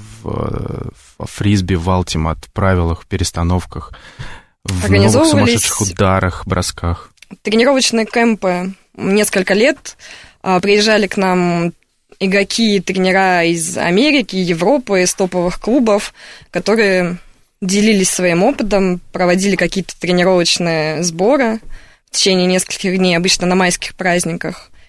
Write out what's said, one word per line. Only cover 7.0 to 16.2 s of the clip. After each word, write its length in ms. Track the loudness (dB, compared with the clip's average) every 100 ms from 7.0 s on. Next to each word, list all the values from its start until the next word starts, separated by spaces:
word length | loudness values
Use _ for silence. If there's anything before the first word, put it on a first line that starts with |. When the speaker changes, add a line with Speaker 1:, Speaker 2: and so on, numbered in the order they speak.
| -8 _ -20 -14
Speaker 2:
тренировочные 600 | -2 2 4 2 2 0
кемпы 720 | -2 0 2 2 -2 -2 -4 -10 _ -8
несколько 560 | 0 2 2 0 0
лет. 420 | 2 2 0 -6 -20 -20 -20 -20 _
А, 180 | -2 0
приезжали 460 | 2 2 4 2 0
к 100 | 0
нам 560 | 0 2 0 0 -2 -6 _ _ _ -6
игроки 580 | 0 0 0 0 2 0
и 40 |
тренера 640 | 0 0 2 2 2 2 2
из 320 | 0 -4 -4
Америки, 580 | 0 2 2 2 0 -2
Европы, 680 | -2 0 0 0 0 0
из 100 | 0
топовых 440 | 0 -2 -2 -2 -4
клубов, 540 | 0 0 2 0 -2 -14